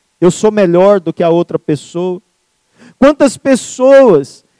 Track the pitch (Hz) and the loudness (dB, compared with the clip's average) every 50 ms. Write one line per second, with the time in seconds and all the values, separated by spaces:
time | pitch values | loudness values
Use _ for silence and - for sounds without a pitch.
0 | _ _ _ _ 170 180 - - 220 220 214 208 196 175 170 180 190 202 208 190 | _ _ _ _ -2 -2 0 0 -2 -2 0 0 0 0 2 2 2 2 2 0
1 | 160 165 - - 175 165 170 170 170 - 156 160 - - 151 143 - - - 170 | -2 -6 -6 -4 -2 -2 0 -2 -2 -4 -8 -8 -6 -6 -6 -6 -8 -12 -12 -10
2 | 180 185 180 185 - _ _ _ _ _ _ _ _ _ _ _ _ 214 _ _ | -8 -8 -10 -12 -16 _ _ _ _ _ _ _ _ _ _ _ _ -20 _ _
3 | 247 285 302 - 294 240 - - - 277 262 - - - - - 254 269 277 269 | 0 0 2 0 -2 -2 -2 -4 -4 -2 -2 -2 -4 -12 -6 -2 2 4 4 6
4 | 269 233 170 139 139 - - - _ _ _ | 6 4 2 0 -2 -6 -14 -20 _ _ _